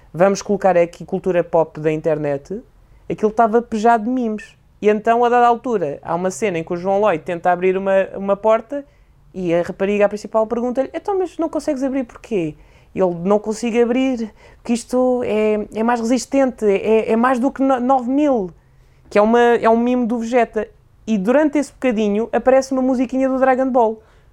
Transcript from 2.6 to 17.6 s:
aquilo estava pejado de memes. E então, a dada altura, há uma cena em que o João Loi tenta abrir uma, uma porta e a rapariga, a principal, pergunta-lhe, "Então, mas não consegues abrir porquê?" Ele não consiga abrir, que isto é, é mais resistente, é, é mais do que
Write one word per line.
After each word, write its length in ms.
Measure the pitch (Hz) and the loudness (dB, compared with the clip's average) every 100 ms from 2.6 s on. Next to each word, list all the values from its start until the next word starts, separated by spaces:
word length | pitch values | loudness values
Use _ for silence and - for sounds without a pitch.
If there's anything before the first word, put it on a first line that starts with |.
| - _ _ - - | -12 _ _ -20 -10
aquilo 200 | 180 214 | -4 -2
estava 300 | 214 226 233 | 2 2 2
pejado 440 | 233 220 226 233 | 0 0 2 2
de 60 | 214 | 0
memes. 460 | 254 226 214 - _ _ _ | -4 -4 -6 -10 _ _ _
E 80 | 202 | 0
então, 340 | 208 226 233 | 2 2 2
a 60 | 240 | 2
dada 180 | 247 240 | 4 4
altura, 520 | 233 254 214 147 143 | 2 -2 -2 -4 -6
há 140 | - | -6
uma 160 | 170 185 | -4 -4
cena 280 | 185 214 165 | -2 -4 -4
em 60 | |
que 80 | 165 | -6
o 40 | 175 | -6
João 220 | 185 196 | -2 0
Loi 200 | 214 160 | 2 0
tenta 320 | 170 170 180 | -4 -4 0
abrir 260 | 175 185 185 | 0 0 0
uma, 320 | 196 190 190 - | 0 0 0 -4
uma 200 | 196 196 | -4 0
porta 500 | 214 226 226 285 285 _ _ _ _ | 2 0 -2 -10 -10 _ _ _ _
e 200 | 190 180 | -8 -2
a 60 | 170 | -2
rapariga, 460 | 175 - 196 208 202 | -2 -4 -2 0 0
a 20 | |
principal, 380 | 208 208 220 220 | -2 -4 -2 -2
pergunta-lhe, 440 | 233 247 247 269 | -2 -4 -4 -4
"Então, 240 | 330 403 381 | -6 -6 -4
mas 180 | 349 - | -4 -4
não 140 | 320 | -6
consegues 320 | 320 311 269 | -4 -4 -4
abrir 220 | 269 269 | -4 -4
porquê?" 520 | 262 - - 208 156 151 - _ _ | -8 -14 -6 -4 -4 -8 -20 _ _
Ele 200 | - 185 170 | -2 -2 -2
não 140 | 180 208 | 0 0
consiga 440 | 214 214 240 233 | -2 -6 -2 0
abrir, 500 | 233 247 262 240 220 - - - | 0 0 0 -2 -8 -12 -20 -14
que 80 | - | -6
isto 500 | 233 - 247 254 247 | -6 -2 0 0 0
é, 420 | - 214 214 214 208 | -2 -2 0 -2 -4
é 80 | 196 | -4
mais 180 | 226 240 | -2 0
resistente, 640 | 226 254 - 269 262 254 | 0 -2 0 0 0 0
é, 480 | 208 196 214 220 - | 0 0 2 0 2
é 40 | 226 | 2
mais 220 | 254 254 | 2 2
do 120 | 262 | -2
que 120 | 269 | 0